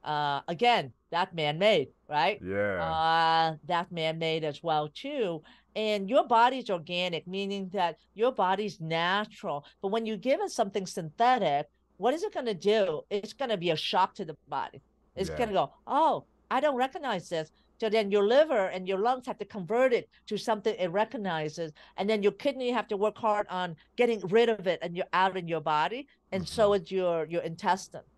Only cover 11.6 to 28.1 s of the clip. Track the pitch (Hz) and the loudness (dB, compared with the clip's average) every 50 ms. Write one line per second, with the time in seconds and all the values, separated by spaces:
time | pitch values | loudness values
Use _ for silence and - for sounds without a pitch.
11.6 | 147 - _ _ _ _ _ _ 180 240 277 330 370 415 - 349 269 233 214 160 | -2 -4 _ _ _ _ _ _ 0 0 0 0 -4 -6 -6 -4 -4 -4 -4 0
12.6 | 156 202 208 220 196 180 156 147 - _ 202 202 190 220 - _ 277 247 220 185 | 2 2 4 4 4 0 -2 -6 -6 _ -6 -6 -6 -8 -8 _ -4 -2 -2 -2
13.6 | 170 175 160 151 - - - 190 247 262 - - 202 156 151 _ _ _ 147 135 | 0 0 0 0 -2 -2 2 2 0 0 -2 -10 -12 -12 -12 _ _ _ -6 -6
14.6 | 95 - - 135 _ _ _ _ _ _ _ 170 190 160 156 151 240 214 202 180 | -6 -8 -10 -18 _ _ _ _ _ _ _ -8 -6 -6 -4 -4 -4 0 0 0
15.6 | 170 170 - _ _ - 240 277 320 302 233 156 - _ _ _ _ _ 214 254 | 0 0 -4 _ _ -2 0 2 4 2 2 0 -4 _ _ _ _ _ -2 0
16.6 | 277 302 277 240 254 262 254 359 294 262 220 180 160 - 175 160 156 - _ _ | 0 0 0 0 -2 -2 -4 -8 -6 -4 -4 -4 -4 -4 -4 -4 -6 -6 _ _
17.6 | _ _ _ _ 226 220 202 226 214 196 196 208 202 202 240 277 311 311 302 220 | _ _ _ _ -4 0 2 2 2 2 2 2 4 6 6 6 6 6 4 0
18.6 | 190 180 147 185 185 180 190 185 208 240 262 262 247 262 240 - 208 - - 220 | 0 0 -2 -6 -4 -2 -2 0 0 0 0 -2 -4 -10 -10 -10 -10 -12 -10 -10
19.6 | 180 156 214 240 262 262 240 196 156 _ _ _ _ - 220 196 - - 220 214 | -6 -2 0 2 4 4 2 2 -2 _ _ _ _ -8 -8 -6 -2 -2 -4 -2
20.6 | 202 220 208 - 180 175 165 202 220 220 - 247 202 185 165 160 151 156 147 175 | -2 -4 -2 -2 -4 -2 0 0 -2 -2 -2 -6 -4 -4 -4 -2 -4 -6 -6 -8
21.6 | 165 156 147 - - - _ - 196 202 220 214 196 208 196 - - 294 277 262 | -10 -10 -10 -16 -20 -20 _ -6 -2 0 0 2 2 2 0 2 -2 -2 -2 -2
22.6 | 254 247 247 226 202 - 214 190 208 214 202 - - 220 208 208 208 - - 185 | -4 -2 -2 -2 -2 -2 -2 0 0 -2 -2 0 0 0 0 0 -2 -4 -4 -4
23.6 | 180 175 165 - _ _ _ - 240 233 226 208 175 175 185 233 240 233 226 202 | -4 -4 -6 -12 _ _ _ 2 2 2 2 -2 -4 2 4 4 6 6 4 2
24.6 | 175 190 170 - - 175 170 180 180 - - 175 190 190 185 185 175 165 165 160 | 2 0 -2 0 -2 -6 -4 -4 -4 0 4 4 4 4 2 -2 -4 -2 -4 -2
25.6 | 147 160 151 151 156 185 214 262 285 _ _ _ _ _ - 190 175 - - - | 0 0 2 2 2 0 -2 -6 -10 _ _ _ _ _ -6 -6 -6 -4 2 4
26.6 | 220 202 202 202 165 - 185 185 185 180 170 165 160 156 170 170 - 170 165 170 | 4 6 6 2 0 -2 -2 0 0 2 0 0 -2 -2 -4 -4 -4 -4 -8 -4
27.6 | - 190 180 190 - - - - - _ | 0 0 0 0 -2 -12 -16 -18 -18 _